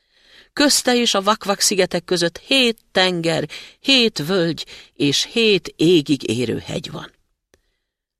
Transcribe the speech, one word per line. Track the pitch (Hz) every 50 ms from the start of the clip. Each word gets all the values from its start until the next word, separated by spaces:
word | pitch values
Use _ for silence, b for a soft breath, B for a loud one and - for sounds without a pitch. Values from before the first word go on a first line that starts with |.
| b b b b b b b b b b b
Közte | - 285 285 - - - 254 247
és | 240 240 220 -
a | 202
Vakvak | 190 202 220 - - 202 196 -
szigetek | - - 214 185 180 180 - 175 -
között | - 185 175 175 165 - -
hét | - - 269 269 254 233 220 - _ _
tenger, | _ 196 185 185 180 170 160 165 160 151 147 147 B B B B B B
hét | - - 269 254 233 220 - -
völgy | 147 160 196 190 170 170 147 - - B B B B B B
és | - 139 143 135 - -
hét | - - 240 226 214 202 175 - -
égig | - - 156 165 185 160 135 156 147 127 - -
érő | 110 120 123 110 107 -
hegy | - - - 175 - -
van.” | - - - - _ _ _ _ _ _ _ _ _ _ _ _ _ _ _ _ _ _ _ _ _ _